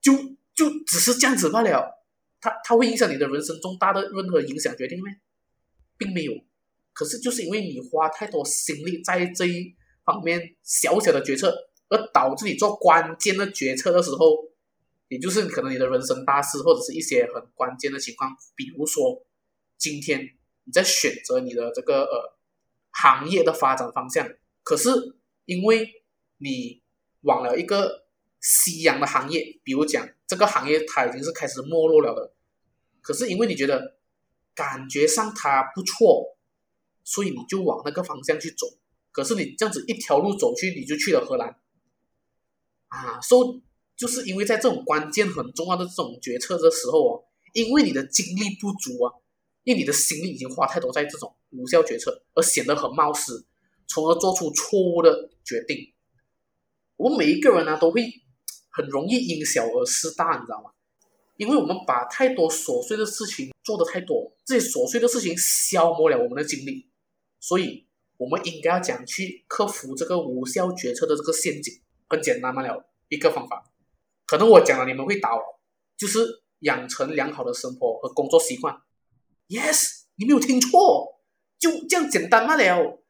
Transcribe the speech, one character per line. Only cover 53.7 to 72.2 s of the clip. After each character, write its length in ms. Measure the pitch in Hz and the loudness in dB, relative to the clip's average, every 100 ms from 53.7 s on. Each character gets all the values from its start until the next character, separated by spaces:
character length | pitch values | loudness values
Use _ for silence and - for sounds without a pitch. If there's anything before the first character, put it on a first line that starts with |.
| _ - | _ -8
从 180 | - 156 | -2 2
而 80 | |
做 200 | 170 185 | 4 2
出 160 | 185 160 | 0 -2
错 300 | - - 202 | -4 0 2
误 220 | 180 170 | 2 6
的 280 | 165 - - _ | 6 6 -4 _
决 180 | - 117 | -8 -8
定。 280 | - 143 - _ _ _ _ _ _ _ _ _ _ _ | -6 -8 -8 _ _ _ _ _ _ _ _ _ _ _
我 140 | 240 | 0
们 80 | 277 | 2
每 120 | 151 | 2
一 100 | 302 | 6
个 100 | 285 | 6
人 160 | 180 160 | 6 4
呢， 100 | 156 | 2
都 120 | 170 | 4
会 320 | 196 240 - _ _ - - _ | 4 -2 -8 _ _ -18 -18 _
很 160 | - 139 | -8 -4
容 180 | 139 165 | -4 0
易 100 | 247 | -2
因 260 | 247 156 | 0 -4
小 220 | 147 - 117 | -2 0 0
而 180 | 120 | 0
失 280 | 123 - - | 0 -2 -4
大， 260 | - 165 143 | -2 -2 -2
你 80 | 117 | -6
知 40 | |
道 120 | 110 | -16
吗？ 80 | - _ _ _ _ _ _ _ | -16 _ _ _ _ _ _ _
因 120 | 214 | 2
为 80 | 269 | 2
我 100 | 151 | 2
们 100 | 185 - | -4 -2
把 200 | 123 123 | -2 -2
太 280 | - 262 | 0 2
多 160 | 254 160 | 4 0
琐 320 | 160 - 123 | 0 -2 -4
碎 140 | 123 214 | -2 -4
的 80 | |
事 220 | 214 - 202 | -4 -4 -8
情 260 | - 131 - | -8 -10 -12
做 140 | - 208 | -8 -2
得 80 | |
太 160 | 165 185 | -2 -2
多， 320 | 180 135 - _ | -4 -4 -4 _
这 140 | - 254 | -2 0
些 80 | - | 0
琐 220 | - 254 | -2 -2
碎 100 | 233 | 2
的 80 | 240 | 2
事 140 | 247 | 0
情 160 | 190 165 | -4 -2
消 560 | - - - 185 170 | 0 0 0 2 2
磨 160 | 160 156 | 4 2
了 80 | 131 | 4
我 120 | 120 | 0
们 60 | |
的 80 | 127 | -2
精 220 | 147 143 | -6 -6
力， 240 | 135 135 - _ _ _ _ _ | -8 -12 -14 _ _ _ _ _
所 200 | - 180 | -4 -2
以 280 | 175 - _ _ _ _ | -2 -8 _ _ _ _
我 120 | 127 | -4
们 120 | 170 170 | -4 -4
应 140 | 160 | -4
该 80 | 156 | 0
要 100 | 180 | 0
怎 140 | 180 | -2
样 100 | 123 | -8
去 400 | 127 - 190 90 _ | -8 -8 -8 -10 _
克 180 | - 202 | -4 -4
服 280 | - 135 | -4 -10
这 100 | 135 | -6
个 140 | 165 180 | -2 -2
无 280 | 139 127 127 | -2 -6 -4
效 260 | - 180 | -2 -2
决 220 | 180 - | -4 -6
策 120 | - 160 | -4 -2
的 100 | 147 | -2
这 60 | |
个 100 | 160 | 0
陷 280 | 156 175 143 | -2 -2 -6
阱？ 200 | 147 - _ _ _ | -10 -14 _ _ _
很 120 | 160 | -4